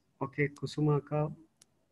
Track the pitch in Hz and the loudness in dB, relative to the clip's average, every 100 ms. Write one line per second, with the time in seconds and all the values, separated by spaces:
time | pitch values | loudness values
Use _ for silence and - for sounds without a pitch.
0 | _ _ 131 - 143 - 135 - 151 143 | _ _ -8 -2 -2 -2 -8 0 2 2
1 | 139 151 156 - - _ - _ _ | 2 -2 -2 -4 -18 _ -20 _ _